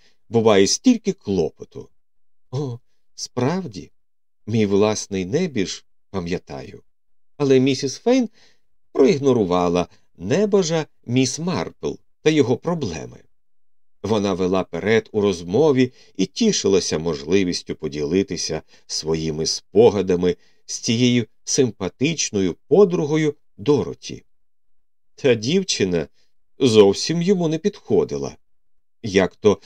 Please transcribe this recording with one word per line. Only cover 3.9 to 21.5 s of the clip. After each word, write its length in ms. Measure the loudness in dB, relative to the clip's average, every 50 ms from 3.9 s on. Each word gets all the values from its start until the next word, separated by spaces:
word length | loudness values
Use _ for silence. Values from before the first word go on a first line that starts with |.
| _ _ _ _ _ _ _ _ _ _ _
мій 200 | -4 0 0 2
власний 580 | 2 4 4 2 2 0 -2 -6 -6 -6 -6 -4
небіж, 600 | -2 -2 -2 -2 -2 -2 -4 -4 -4 -6 -10 -16 _ _ _ _ _
пам'ятаю". 720 | -8 -8 -6 -6 -6 -8 -8 -10 -14 -14 -14 -16 -18 -20 -20 _ _ _ _ _ _ -20 -20 _ _
Але 240 | -2 0 4 4 4
місіс 360 | 4 2 0 -2 -4 -8 -8 -4
Фейн 300 | 0 0 2 2 2 -2 _ _ -20 -20 _ _ _ _ _ _ _ _ 0
проігнорувала 920 | 2 4 4 4 2 2 2 2 2 2 2 2 2 2 2 2 0 0 -2 _ -18 _ _ _
небожа 680 | -10 -6 -2 0 0 0 2 2 0 0 0 -2 -4 -4 -6 _ _ -8
міс 320 | -2 0 0 2 0 -2 -4
Марпл 540 | -6 -4 -4 -4 -4 -6 -8 _ -8 -8 -8 -8 _ _ _ _ 0
та 80 | 2
його 260 | 2 4 2 2 0
проблеми. 640 | -2 -2 -4 -4 -4 -4 -6 -6 -8 -10 -12 -16 -20 _ _ _ _ _ _ _ -20 -20 -20 -20 -20 -20 -20 -16 _ -6
Вона 320 | -2 -2 0 0 -2 -2
вела 300 | -2 -2 -2 0 -2 -2
перед 440 | -4 -6 -6 -2 0 0 0 0 -2 -2
у 80 | -2
розмові 720 | 0 0 0 -2 -4 -2 0 2 2 2 4 2 2 0 -2 -8 -20 _ _
і 100 | -6 -6
тішилася 720 | -4 -2 0 0 0 0 0 0 2 2 2 0 0 -4 -4
можливістю 760 | -2 -4 -6 -6 -4 0 0 0 2 0 -2 -4 -6 -10 -10
поділитися 880 | -10 -10 -8 -6 -6 -4 0 0 0 0 -2 -4 -8 -6 -6 -6 -8 -10 _ _ -20 _
своїми 600 | -12 -10 -8 -4 -4 -4 -4 -4 -4 -6 -4 -4
спогадами 880 | -4 -6 -6 -8 _ 4 6 6 6 6 4 0 0 0 0 0 -2 -2 -4 _ _ _ _ _
з 120 | -14 -14 -8
цією 480 | -4 -2 0 2 2 2 2 2 0 -2 _ _ _
симпатичною 1120 | -4